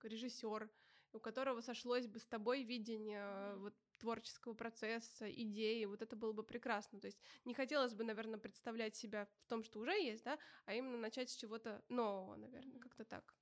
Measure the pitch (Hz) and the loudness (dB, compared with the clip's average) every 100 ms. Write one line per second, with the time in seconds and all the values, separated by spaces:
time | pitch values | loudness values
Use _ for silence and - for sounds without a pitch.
0 | 220 220 247 233 220 214 214 - - - | -6 -2 -2 -2 0 0 -2 -10 -20 -20
1 | _ 226 220 220 269 240 240 233 240 247 | _ -6 -2 2 2 2 0 -2 4 4
2 | 240 220 - 233 214 269 226 247 220 220 | 2 -4 -4 0 4 2 2 -2 0 -2
3 | 214 208 202 196 202 196 202 - _ - | 0 -2 -2 -2 -4 -4 -6 -10 _ -4
4 | 220 226 - - 240 220 226 233 220 226 | -2 -2 -4 -8 -6 -4 -4 -2 0 0
5 | 226 - 214 - 226 208 214 233 208 208 | -2 -6 -4 -2 -2 2 4 4 2 -2
6 | 220 214 220 214 220 240 247 208 - 202 | -4 -2 -2 -2 -4 -2 2 2 0 -8
7 | 202 202 - - 247 247 262 294 247 214 | -10 -10 -16 -8 -4 0 4 6 6 4
8 | 226 214 220 214 208 - 240 226 220 - | 0 0 0 -2 -6 -6 -2 0 0 -2
9 | 214 208 202 _ - 226 220 214 247 403 | -2 -2 -2 _ 0 0 0 -2 4 4
10 | 285 220 240 302 - - - 214 262 240 | 4 0 -2 -2 -4 -12 -2 0 2 0
11 | 226 247 254 - 226 226 226 202 - 247 | 0 0 -2 -4 -4 -4 -4 -6 0 4
12 | 220 196 190 208 220 254 262 247 240 - | 4 2 -2 -8 -10 -10 -12 -12 -12 -12
13 | 214 180 - - | -8 -8 -10 -12